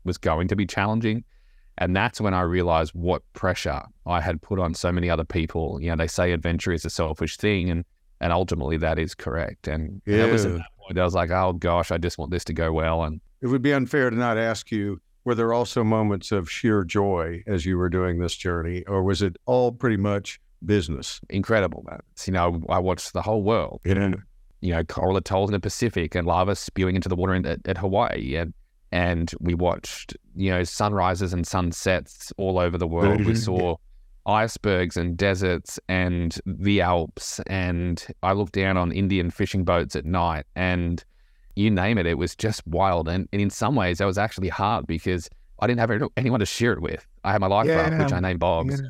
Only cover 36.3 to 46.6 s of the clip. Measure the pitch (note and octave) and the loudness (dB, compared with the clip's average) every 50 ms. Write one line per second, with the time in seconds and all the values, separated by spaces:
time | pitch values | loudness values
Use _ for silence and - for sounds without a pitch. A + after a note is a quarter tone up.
36.3 | E2 - - F#2 F2+ - F#2 G2+ G2+ G2 F2 F2 F2+ F2 E2 D2+ - - - - | -4 -4 -6 -8 -6 -2 0 2 4 4 4 4 2 2 0 -2 -6 -12 -12 -10
37.3 | - - - - F#2+ F#2+ F2+ F2+ F2 E2+ F2+ F2 E2+ - - - - - - F#2 | -10 -10 -8 -4 -4 -2 -2 0 0 0 0 -2 -2 -4 -6 -12 -12 -4 0 0
38.3 | G2 G2+ G#2 F2+ - G2+ F#2+ F#2+ F#2+ F#2 F2+ F2 - F#2 G2 F#2+ F#2+ F#2+ F2 F2 | 2 2 0 -2 0 0 2 2 2 2 2 0 0 0 0 2 2 2 0 0
39.3 | - - G#2 F#2 - G2 F2+ F2 F2 F2 D#2 - - D2+ D2 D#2+ F2+ F2+ E2+ E2+ | 0 -2 -2 -2 0 -2 0 2 2 2 2 0 -4 -6 -4 -2 0 0 0 0
40.3 | D#2+ D2+ C#2 - - - F#2 F#2 F2+ F2+ F2 E2+ E2+ E2 - _ _ _ - _ | 0 -2 -6 -8 -6 -2 0 0 0 0 0 -2 -2 -4 -6 _ _ _ -20 _
41.3 | _ _ _ - - - G2+ A2 G#2+ F#2 F2+ G2+ A#2 G#2+ F2 E2+ E2+ C2+ F2 E2+ | _ _ _ -12 -2 0 2 2 4 2 2 2 2 2 2 2 0 0 0 -4
42.3 | - - - A2 G#2+ - - D#2+ D#2+ E2+ F#2+ F#2+ F#2 F2 E2 D#2+ F2 F#2 F#2+ - | -4 -2 -4 -4 -4 -4 -6 -4 0 2 2 2 2 2 0 0 -2 -2 -4 -2
43.3 | - G2+ G2+ G2 F#2 - A#2 G#2 D3 C3 G2 F2+ F2+ F2 G2 G2+ F2+ G2 G2+ A2 | -2 0 0 0 0 -2 -2 0 2 2 2 2 0 2 0 0 2 0 -2 -2
44.3 | - - F#2+ F2+ D#2+ - G#2 G#2 A#2 F#2+ C2+ - E2 E2 - G2+ F#2 F2 D#2+ - | -2 -4 -4 -4 -2 0 0 0 0 0 -2 -4 -4 -4 0 -2 -2 -2 -4 -8
45.3 | - - - - - - - A2 B2 A#2+ A#2 A2+ A2+ G#2+ C#3 - - - B2+ B2+ | -16 -20 -20 -20 -6 -2 0 0 2 2 2 2 2 0 -2 -2 -2 0 0 2
46.3 | A#2 A#2 G2+ - - - | 2 2 0 0 0 2